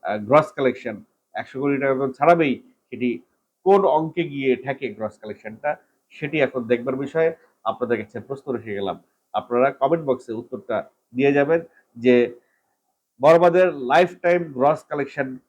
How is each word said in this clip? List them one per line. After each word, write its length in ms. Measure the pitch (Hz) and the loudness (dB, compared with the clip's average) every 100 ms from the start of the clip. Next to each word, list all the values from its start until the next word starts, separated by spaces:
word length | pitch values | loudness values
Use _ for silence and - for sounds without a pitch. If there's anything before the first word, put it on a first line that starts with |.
আহ, 140 | - 107 | -6 -6
গ্রস 360 | 107 147 151 | 2 2 2
কালেকশন 520 | - 131 123 120 107 110 _ _ | -2 -2 -2 -10 -12 -18 _ _
একশো 260 | - 120 131 | -12 -10 -4
কোটি 200 | 143 139 | -2 0
টাকা 140 | 139 | 0
তো 180 | 131 139 | 0 -2
ছাড়াবেই, 500 | 131 151 170 151 123 _ _ _ | 0 4 4 2 -2 _ _ _
সেটি 280 | 117 123 117 _ _ _ _ | -6 -4 -4 _ _ _ _
কোন 200 | 185 196 | 2 4
অঙ্কে 400 | 185 151 160 165 | 4 0 -2 -6
গিয়ে 320 | 160 139 135 123 | -6 -2 0 0
ঠেকে 380 | 135 131 131 | -2 -6 -8
গ্রস 240 | 104 107 - | -8 -10 -10
কালেকশনটা, 580 | 107 101 110 110 147 151 _ _ _ | -16 -14 -14 -8 -6 -6 _ _ _
সেটি 300 | - 151 156 | -12 -6 0
এখন 240 | 131 131 | 0 -2
দেখবার 320 | 113 120 123 131 | -2 -2 -2 -6
বিষয়ে 360 | 139 160 165 165 _ _ | -4 0 -2 -2 _ _
আপনাদের 340 | - 110 123 117 | -8 -6 -4 -4
কাছে 220 | 107 113 | -6 -14
প্রশ্ন 320 | 104 135 - | -12 -14 -8
রেখে 220 | 117 110 | -8 -8
গেলাম। 280 | 101 98 87 _ _ _ | -8 -6 -8 _ _ _
আপনারা 380 | 104 - 123 135 | -10 -2 0 0
কমেন্ট 340 | 139 139 165 | 0 0 0
বক্সে 280 | 143 131 - | -2 -4 -4
উত্তরটা 580 | 113 120 120 - 110 - _ _ | -12 -10 -14 -6 -6 -6 _ _
দিয়ে 180 | 120 139 | 0 2
যাবেন 280 | 143 143 165 165 _ _ 120 | 2 2 0 -2 _ _ -2
যে 380 | 120 123 120 - _ _ _ _ _ _ _ _ | 4 4 4 -4 _ _ _ _ _ _ _ _
বরবাদের 520 | 135 165 175 175 185 | 4 6 6 4 2
লাইফটাইম 680 | 147 123 151 180 - 175 175 | 0 2 2 2 0 0 0
গ্রস 420 | 165 131 139 156 | -2 0 2 0
কালেকশন 540 | _ 147 139 - 131 127 | _ -6 -6 -6 -8 -8